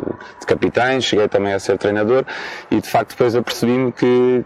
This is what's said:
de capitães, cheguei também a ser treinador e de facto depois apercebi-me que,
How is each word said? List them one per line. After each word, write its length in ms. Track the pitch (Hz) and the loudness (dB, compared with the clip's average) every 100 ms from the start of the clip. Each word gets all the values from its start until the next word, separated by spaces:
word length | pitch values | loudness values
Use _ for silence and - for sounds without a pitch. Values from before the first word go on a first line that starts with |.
| - - - - | -4 -8 -12 -14
de 60 | - | -4
capitães, 580 | - - - 123 131 | 0 0 0 0 0
cheguei 240 | 110 104 104 | 0 0 2
também 240 | 101 101 | 0 0
a 80 | 98 | -2
ser 180 | - 98 | -2 -2
treinador 460 | 104 104 107 131 135 - - - - | 0 0 2 0 0 -8 -12 -14 -4
e 80 | 113 | -4
de 80 | - | 0
facto 220 | - 110 | -2 -2
depois 260 | - 123 120 | 0 0 2
apercebi-me 560 | - - 120 123 131 | -2 -2 0 2 0
que, 540 | - 123 123 123 127 | 0 2 4 4 2